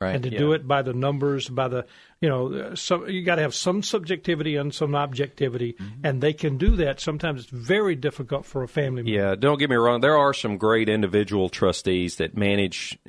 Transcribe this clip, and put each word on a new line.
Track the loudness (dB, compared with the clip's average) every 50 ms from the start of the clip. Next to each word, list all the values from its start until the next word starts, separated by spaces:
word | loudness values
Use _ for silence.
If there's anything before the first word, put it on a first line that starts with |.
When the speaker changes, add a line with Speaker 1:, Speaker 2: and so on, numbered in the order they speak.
Speaker 1:
Right. | -4 -2 -2
Speaker 2:
And | -2 -2
to | -2
Speaker 3:
Yeah. | -2 0
Speaker 2:
do | 2 2 2
it | 0 0
by | 0 0 0
the | 0 0 -2
numbers, | -2 -2 -2 -2 0 0 0 -2 -2 -4 -6
by | -4 -2 -2 -2
the, | -2 -4 -6 -8 -12 -20 -20 -20 _ -2
you | 0 0
know, | 0 0 -2 -2 -4
uh, | -6 -8 -8 -10
some, | -8 -4 -2 -2 -2 -2 -2
you | -6 -4
gotta | 0 0 2 2
have | 2 0 -2
some | -2 -2 0 0 0 -2
subjectivity | -2 -2 -4 -2 -2 -6 -4 -2 -2 -2 -2 -2 -2 -2
and | -2 -2 -4 -4
some | -2 -2 0 0
objectivity, | 0 0 -2 -2 -4 -4 -4 -4 -4 -2 -2 -2 -2 -6 -6 -8
Speaker 1:
Mm-hmm. | -8 -12 -14 -10 -4 -2
Speaker 2:
and | -2 0 2
they | 2 0
can | 0 0 -2 -2 -2 2
do | 4 4 4 4
that. | 2 0 -2 -4
Sometimes | -4 -4 -4 -4 -4 -4 -6 -6
it's | -8 -12
very | -12 -8 -2 0 2 2 2 2 0
difficult | -2 -2 -4 -4 -6 -8 -6 -6 -6 -6
for | -6 -6 -6 -6
a | -4
family | -2 -2 -2 -2 -2 -4 -2
member. | 0
Speaker 3:
Yeah, | 2 2 2 2 2
don't | 2 4 2 4 4
get | 2 2
me | 4
wrong. | 4 6 4 4 4
There | 4 4 6 6
are | 4 4 2
some | 0 -2 -4 -2
great | 0 2 2 4 4 4 2
individual | 2 2 2 2 2 2 2 2 2 0 0 0
trustees | 0 2 2 2 2 2 0 0 0 2 0 -2 -2
that | -2 -4 -4 -2 0
manage | 2 2 2 2 2 0 -2 -6 -10 -10 -12 -12 -10